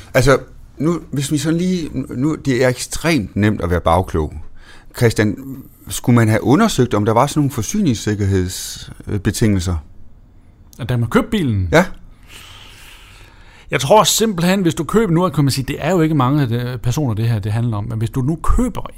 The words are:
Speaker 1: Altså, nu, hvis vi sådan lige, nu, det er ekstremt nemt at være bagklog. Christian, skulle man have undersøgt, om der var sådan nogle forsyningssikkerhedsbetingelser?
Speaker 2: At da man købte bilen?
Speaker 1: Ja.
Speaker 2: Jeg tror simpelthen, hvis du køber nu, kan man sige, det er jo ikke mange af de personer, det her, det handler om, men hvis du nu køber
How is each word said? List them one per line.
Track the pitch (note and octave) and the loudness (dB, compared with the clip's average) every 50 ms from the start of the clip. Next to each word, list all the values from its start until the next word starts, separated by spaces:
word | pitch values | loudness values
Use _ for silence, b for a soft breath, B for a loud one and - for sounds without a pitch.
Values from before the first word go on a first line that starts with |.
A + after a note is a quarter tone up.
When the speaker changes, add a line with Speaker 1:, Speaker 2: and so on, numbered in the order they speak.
| - - - | -8 -2 0
Speaker 1:
Altså, | C3 A#2+ C#3 C3 B2+ - - - - - - - - | 4 6 6 4 4 2 -4 -18 -20 -20 -16 -8 -4
nu, | C#3 E3 F3 D#3 - - | -2 -2 -2 -2 -4 -6
hvis | B2+ C#3+ C#3 C#3 | -6 -6 -4 -2
vi | D#3 C#3 | -2 -2
sådan | D3 D#3+ E3 E3+ | 0 0 0 0
lige, | F3+ F#3 F#3 F3 D3+ - - - - - - | 0 0 -2 -2 -4 -6 -6 -8 -8 -6 -4
nu, | A#2+ C3+ D#3+ D3 - - | -2 -2 -2 -2 -2 -2
det | C#3 B2 A#2 C3 | 0 2 2 2
er | B2+ | 2
ekstremt | A#2+ - - - - - - E3 E3+ B2 F#2+ - - | 0 -2 -6 -10 -8 -4 -2 0 0 0 -2 -2 0
nemt | F#2+ G#2 G#2+ G#2 - | 2 2 2 2 0
at | E2+ F2 | 0 0
være | F2 E2+ | 0 0
bagklog. | - E2+ E2+ F#2 F2+ - - E2 D#2 D2+ - - - - B B B B B B B B - | 2 2 2 2 2 0 -2 -2 -2 -2 -6 -10 -14 -14 B B B B B B B B -2
Christian, | - B2 A2+ - - G#3 G#2+ - - - - - - - - - - - - | 0 0 2 2 2 0 0 -2 -4 -10 -14 -14 -16 -16 -18 -20 -20 -14 -12
skulle | - - - - A#2+ | -10 -4 2 4 4
man | A#2 A#2 A2 | 6 6 4
have | A2 - | 2 2
undersøgt, | - G#2 C3+ G3 A#3 G#3 - - B2 - A2 | 4 4 4 4 4 2 2 0 0 2 2
om | G#2 G#2 | 0 2
der | A2+ | 2
var | G#2+ A#2 C#3 | 4 4 2
sådan | C3+ - D#3 | 2 2 0
nogle | C#3+ C3 | 0 0
forsyningssikkerhedsbetingelser? | - A#2 G#2+ - - G#3+ G3+ D3 A2+ - - G#2+ G#2+ G2+ G2+ F#2+ G2 F#2 F2+ F#2 - - - - - - - - - - - - G#2+ G2+ - G#2+ F#2+ - A#2+ G#2 G2+ F#2 E2+ F#2+ E2+ D#2 - - - - - - - - - - - - - - - - - - - - | -2 -4 -6 -4 -2 0 0 0 0 0 -2 -4 -2 0 0 2 2 2 0 -2 -4 -8 -10 -12 -12 -14 -14 -16 -16 -14 -8 -6 -6 -2 -2 -2 0 2 2 2 2 2 0 -2 -4 -4 -6 -10 -16 -18 -18 -18 -20 -20 -20 -20 -20 -20 -20 -20 -20 -20 -20 -20 -14 -10
Speaker 2:
At | A#2 G#2 | -6 -4
da | B2+ | -2
man | A#2+ A#2 A#2 | -2 0 0
købte | - A3 A3 - | 2 0 0 0
bilen? | - G#3 D#3 B2+ G#2+ F#2 F2+ E2 | 0 0 0 0 0 -2 0 2
Speaker 1:
Ja. | C3+ E3 F#3 - - - - - B B B B B B B B B B B B B B B B B B B B B B B B B B B B B B B B | 2 2 2 2 -2 -12 -18 -20 B B B B B B B B B B B B B B B B B B B B B B B B B B B B B B B B
Speaker 2:
Jeg | C3 C#3 | -4 -2
tror | C#3 C#3 G#3 G#3+ F3 | 2 4 6 6 6
simpelthen, | - - - A3 A3 F#3+ E3 E3+ F3+ F#3+ G3+ | 4 2 2 0 0 0 0 0 2 2 2
hvis | F3+ E3 - | 2 0 0
du | - D3+ | -2 -2
køber | - - G#3+ A3+ F#3 | 0 2 2 2 4
nu, | D#3 E3 F#3 F3+ | 2 2 2 2
kan | - D#3 C#3+ | 2 2 0
man | C3+ | 2
sige, | - C3+ B2+ - | 0 -2 -4 -6
det | D3 C#3+ | -6 -4
er | C#3 D#3 | -2 0
jo | F#3+ F3 | 0 2
ikke | D#3+ D#3 D#3+ | 2 2 2
mange | C#3+ B2 B2+ D3 D3+ | 2 2 2 2 0
af | C#3 A2 | 0 0
de | A#2 A#2+ B2 B2 B2+ A#2+ | -2 -4 -4 -6 -8 -6
personer, | - B2+ A#2 D#3 C#3+ B2 G#2 | -4 -4 -2 -2 -2 -2 -2
det | G#2 A#2 A#2 | -2 -2 -2
her, | A#2 G#2+ | -2 -2
det | G2 G#2+ | -2 -4
handler | G#2 A#2 A#2 A#2+ G#2+ | -2 -2 -2 -2 -4
om, | G#2 G#2+ | -4 -6
men | A#2 A#2 A2 | -6 -6 -4
hvis | A2+ A2+ | -6 -4
du | - C3+ | -4 -2
nu | B2 C#3+ E3 | -2 -2 -4
køber | D3+ - - - A3 B3+ A#3+ - A#2 - - - | -2 0 2 2 2 2 0 -2 -6 -10 -10 -4